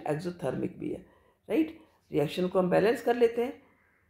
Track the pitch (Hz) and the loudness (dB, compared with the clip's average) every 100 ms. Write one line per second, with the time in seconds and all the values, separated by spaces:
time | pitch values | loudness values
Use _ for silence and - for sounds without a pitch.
0 | - 151 175 175 131 139 - - - - | -2 -4 -4 -6 -4 -4 -6 -6 -8 -8
1 | - _ _ _ - 233 320 - - _ | -12 _ _ _ -2 0 0 -4 -20 _
2 | - 147 147 - 180 190 180 165 202 262 | -4 -2 0 0 0 2 2 4 4 2
3 | 247 247 233 233 247 285 _ _ _ _ | 0 4 4 2 -4 -6 _ _ _ _
4 | _ | _